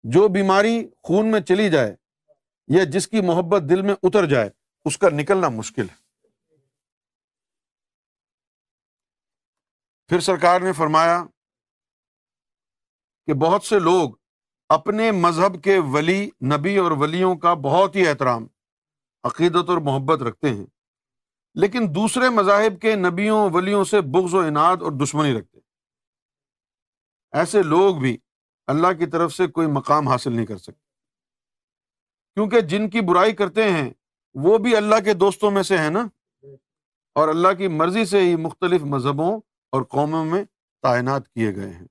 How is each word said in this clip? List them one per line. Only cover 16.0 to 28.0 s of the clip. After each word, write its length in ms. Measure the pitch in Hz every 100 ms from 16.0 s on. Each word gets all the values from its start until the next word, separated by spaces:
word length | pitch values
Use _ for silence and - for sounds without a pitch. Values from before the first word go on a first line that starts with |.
| 160 190 202 _
نبی 340 | 131 147 160 202
اور 140 | 175
ولیوں 460 | 151 151 170 185 175
کا 180 | 170
بہت 420 | 175 139 165 190 196
ہی 120 | 175
احترام، 380 | 139 131 120 113 _ _ _ _ _ _ _
عقیدت 460 | 123 - 170 180 175
اور 80 | 180
محبت 440 | 143 135 135 156
رکھتے 260 | 120 107 147
ہیں، 180 | 104 98 _ _ _ _ _ _ _ _
لیکن 240 | - 208 247 214
دوسرے 360 | 151 220 254 254
مذاہب 500 | 226 190 202 220 185
کے 140 | 220 214
نبیوں، 540 | 180 170 208 214 208
ولیوں 320 | 165 185 202
سے 160 | 190 208
بغض 340 | 151 165 180
و 60 | 185
عناد 360 | 165 147 165 180
اور 160 | 165
دشمنی 460 | 143 143 147 147 113
رکھتے 200 | - _
ہیں۔ 80 | _ _ _ _ _ _ _ _ _ _ _ _ _ _ _ _ _
ایسے 300 | 147 165 208
لوگ 340 | 170 160 196
بھی 200 | 165